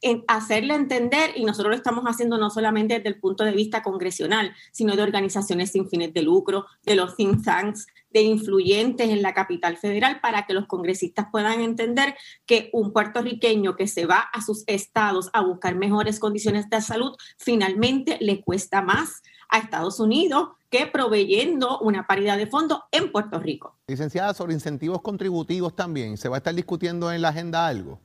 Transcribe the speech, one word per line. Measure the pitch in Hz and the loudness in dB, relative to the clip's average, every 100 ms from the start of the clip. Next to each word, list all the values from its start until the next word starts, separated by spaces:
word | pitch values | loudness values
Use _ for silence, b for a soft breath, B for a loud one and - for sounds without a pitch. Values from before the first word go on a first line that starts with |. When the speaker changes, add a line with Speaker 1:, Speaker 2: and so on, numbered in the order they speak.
Speaker 1:
en-, | 254 233 - | 2 0 2
hacerle | 220 214 220 254 | 0 2 0 2
entender, | 302 277 254 240 277 311 - | 0 0 0 2 2 0 0
y | |
nosotros | 220 208 208 | -2 0 0
lo | 233 | 0
estamos | 247 233 247 | 0 -2 -2
haciendo | 233 240 233 | -2 0 0
no | 208 | 0
solamente | 214 220 214 214 | 0 0 2 2
desde | 233 214 | 0 -2
el | 202 | -2
punto | 185 196 | -2 0
de | 214 | 0
vista | 208 214 226 | 2 0 -2
congresional, | 220 190 180 180 170 220 196 B B | -4 -4 -4 -4 0 0 0 B B
sino | - 220 202 | -2 0 2
de | |
organizaciones | 208 202 196 196 202 175 190 | 2 0 -2 -2 -2 -2 0
sin | 190 190 | -2 -2
fines | 175 165 | -2 -2
de | 160 | 0
lucro, | 151 180 185 196 196 B | 4 4 2 -4 -4 B
de | - 202 | 2 2
los | 180 - | 2 0
think | 202 208 | 2 2
tanks, | 214 175 202 208 - b _ | 2 0 0 -6 -12 b _
de | 220 | 4
influyentes | 214 214 214 196 180 202 233 247 233 | 4 4 2 2 4 4 4 2 2
en | 208 | 2
la | 196 | 2
capital | 185 - 175 175 170 | 0 -2 0 -2 -2
federal, | 208 202 254 285 | -2 2 2 2
para | 240 214 202 | -2 -2 0
que | |
los | 190 202 | -2 -2
congresistas | 185 175 190 175 - 208 | -4 -2 -2 -2 -4 -2
puedan | 214 208 226 | 0 0 0
entender | 226 226 226 240 277 277 B B - | -2 -2 0 2 0 -2 B B 2
que | 233 220 | 2 4
un | 240 208 | 0 2
puertorriqueño | 214 208 240 240 233 233 214 190 185 | 2 0 -2 -4 0 2 2 2 0
que | 196 | -2
se | - 170 | -2 2
va | 185 | 2
a | 233 233 | 2 -6
sus | 220 214 - | -6 -6 -2
estados | 202 - - 214 190 185 | -4 -2 0 2 0 0
a | - | 0
buscar | 185 180 185 180 | 0 0 -2 0
mejores | 202 208 214 214 | 2 2 2 0
condiciones | 214 208 214 208 208 | -2 0 0 0 0
de | 220 | -2
salud, | 214 226 262 - B B | -2 -4 -4 -6 B B
finalmente | - 233 190 190 240 269 262 - | 0 2 2 2 2 2 -2 -2
le | 214 196 | 0 0
cuesta | - 185 - 196 | -2 -4 0 -2
más | 185 214 320 - b b b | 2 0 0 -8 b b b
a | 226 | 0
Estados | 220 156 170 190 | 0 -4 -4 0
Unidos | 214 254 359 277 320 - _ | 2 4 2 2 -2 -8 _
que | 247 294 | -2 0
proveyendo | 262 254 208 202 196 285 311 254 262 | -2 0 2 4 4 2 0 0 0
una | 220 202 220 | 0 0 0
paridad | 196 202 202 | 0 2 0
de | 214 | 0
fondos | 277 320 294 - | 0 0 -2 0
en | 294 - | -2 0
Puerto | 208 214 175 | -2 -2 -4
Rico. | 156 151 - _ - | -6 -8 -10 _ -10
Speaker 2:
Licenciada, | 131 151 175 196 | -6 -4 -2 -2
sobre | 196 175 | -4 -4
incentivos | 160 156 143 156 180 | -4 -4 -6 -4 -4
contributivos | 220 202 190 175 160 180 180 170 | -6 -4 -4 -4 -4 -2 -4 -4
también, | 180 151 113 107 | -6 -4 -6 -6
¿se | 131 | -4
va | 131 | -4
a | |
estar | 165 170 | -4 -6
discutiendo | 175 175 175 175 170 | -4 -4 -4 -4 -4
en | 170 | 0
la | 165 | 0
agenda | 156 170 165 170 | -2 -4 -2 0
algo? | 120 87 67 | -2 -8 -16